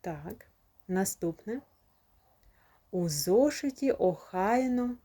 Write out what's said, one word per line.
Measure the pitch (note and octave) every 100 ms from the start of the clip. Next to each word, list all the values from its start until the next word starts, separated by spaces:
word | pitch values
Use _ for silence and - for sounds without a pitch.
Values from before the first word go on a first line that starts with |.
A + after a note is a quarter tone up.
Так, | F#3 D3+ D3+ G#3+ - _ _ _ -
наступне. | F#3 F#3+ - E3+ E3 G#3+ B3+ - _ _ _ _ _ _ _ _ _ _ _ _
У | F#3 F3
зошиті | D3 F3+ G#3 D4 C#4+ C#4+ C4+ C4+
охайно. | - F#3 F3+ - F#3 G3 B3 C4 B3 B3 B3